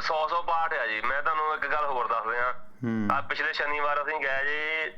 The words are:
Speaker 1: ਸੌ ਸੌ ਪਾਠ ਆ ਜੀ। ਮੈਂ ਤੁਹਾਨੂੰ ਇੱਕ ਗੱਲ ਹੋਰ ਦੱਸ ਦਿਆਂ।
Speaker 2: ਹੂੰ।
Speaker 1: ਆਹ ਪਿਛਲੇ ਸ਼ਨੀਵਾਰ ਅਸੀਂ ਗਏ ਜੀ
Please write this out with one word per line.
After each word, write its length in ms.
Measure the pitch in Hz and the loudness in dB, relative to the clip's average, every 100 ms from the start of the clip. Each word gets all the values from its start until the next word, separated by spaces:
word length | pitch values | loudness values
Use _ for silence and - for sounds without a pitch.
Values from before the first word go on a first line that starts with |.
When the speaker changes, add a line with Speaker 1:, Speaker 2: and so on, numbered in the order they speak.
Speaker 1:
ਸੌ 260 | 175 156 156 | 0 2 2
ਸੌ 140 | 170 | 0
ਪਾਠ 320 | 170 165 165 | 2 2 2
ਆ 140 | 151 117 | 0 0
ਜੀ। 140 | 107 | 0
ਮੈਂ 220 | 120 139 | 0 0
ਤੁਹਾਨੂੰ 300 | 151 156 156 | 2 2 0
ਇੱਕ 140 | 156 139 | 0 0
ਗੱਲ 180 | 151 143 | 0 0
ਹੋਰ 220 | 127 113 | 0 0
ਦੱਸ 200 | 113 110 | 0 0
ਦਿਆਂ। 260 | 120 127 | 0 0
Speaker 2:
ਹੂੰ। 540 | 117 - - 120 113 104 | -2 -8 -6 -2 0 2
Speaker 1:
ਆਹ 100 | 135 | 2
ਪਿਛਲੇ 320 | - - 151 | 0 -2 -2
ਸ਼ਨੀਵਾਰ 500 | 156 147 147 147 147 | 0 -2 0 0 0
ਅਸੀਂ 160 | 143 156 | 0 -2
ਗਏ 260 | 139 135 143 | 0 0 0
ਜੀ 460 | 151 151 160 156 | 0 -2 -2 -4